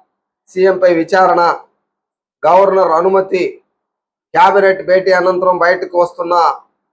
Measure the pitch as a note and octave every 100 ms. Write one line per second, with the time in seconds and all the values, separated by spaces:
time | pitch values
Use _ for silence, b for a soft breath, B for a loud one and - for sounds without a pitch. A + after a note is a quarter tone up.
0 | _ _ _ _ _ F#3 F#3+ F3+ F3+ E3
1 | E3 F#3+ F#3 F3 E3+ D#3 - _ _ _
2 | _ _ _ _ D#3 F#3 F#3+ F#3+ E3+ D#3+
3 | F#3 F#3+ F#3+ F#3 D3 - _ _ _ _
4 | _ _ _ D#3+ F#3+ G3 G3 F#3+ F3+ F#3
5 | F#3+ F#3 F3+ F3+ F#3 F3 F3 F#3 F#3 F3
6 | E3+ - E3+ F3 D#3 B2 _ _ _